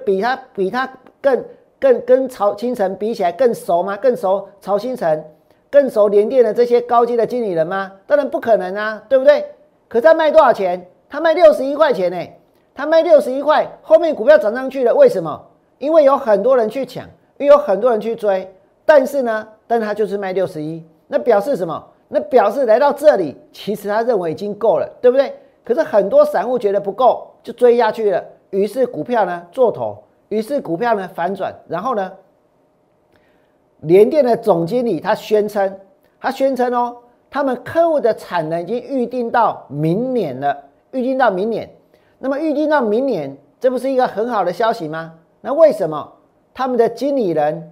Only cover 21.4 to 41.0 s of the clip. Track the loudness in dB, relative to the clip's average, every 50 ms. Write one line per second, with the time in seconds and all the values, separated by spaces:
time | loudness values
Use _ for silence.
21.4 | 2 0 -2 -4 -4 -6 -6 -10 -12 -16 _ _ _ _ -4 -4 -4 2 2 4
22.4 | 4 4 0 0 2 2 4 4 4 2 0 4 4 4 4 4 0 -4 -6 -12
23.4 | -20 _ _ -12 -8 -8 -8 -8 -6 -4 -4 -2 0 0 0 -2 -2 -4 -6 -6
24.4 | -8 -10 -8 -2 0 2 2 2 0 -4 -6 0 2 2 4 4 0 -2 -4 -12
25.4 | -20 _ _ _ _ -4 -2 -2 -2 0 0 0 0 2 4 4 4 4 2 -2
26.4 | -2 -2 -4 -2 -2 -2 -2 -2 -2 -4 -2 2 2 2 2 0 -4 -14 _ _
27.4 | _ -18 -4 2 4 4 4 4 2 0 -2 -2 -2 0 0 -2 -4 -6 -16 _
28.4 | _ _ -4 -2 -2 -2 0 -2 -2 -2 -2 -8 -6 -4 -2 -2 -2 -2 -4 -8
29.4 | -12 -12 _ 0 0 0 0 -2 -6 -8 -8 -12 -18 _ _ _ _ _ -6 -6
30.4 | -4 -4 -4 -6 -4 -4 -6 -4 -2 -2 -2 -2 -4 -8 -8 -6 -6 -6 -4 -6
31.4 | -8 -10 -10 -12 -12 -10 -10 -6 -6 -4 -4 -4 -6 -8 -10 -16 _ _ _ _
32.4 | _ _ _ _ _ _ _ _ _ _ _ _ _ _ _ _ _ _ _ _
33.4 | _ _ _ _ _ _ _ _ -2 2 6 6 6 6 4 2 2 2 0 0
34.4 | 2 0 0 0 0 -2 -2 -4 -2 -2 -4 -4 -2 -4 -4 -4 -2 -2 0 0
35.4 | 0 -2 -2 -4 -4 -4 -4 -10 -18 _ _ _ _ _ _ _ -8 -8 -4 -2
36.4 | -2 -2 0 -2 -2 -2 -2 -2 -4 -4 -6 -12 -20 _ _ _ _ _ -6 -4
37.4 | -4 -4 -4 -6 -8 -4 0 0 2 2 0 0 0 0 -2 -2 -6 -6 -6 -6
38.4 | -4 -4 -6 -6 -6 -6 -8 -8 -6 -6 -4 -4 -4 -4 -4 -6 -6 -2 0 0
39.4 | 0 0 -2 -4 -12 -12 -8 -4 -2 -2 -2 -2 -2 -4 -4 -4 -4 -4 -6 -4
40.4 | -4 -4 -4 -4 -10 -18 _ _ _ _ -8 -6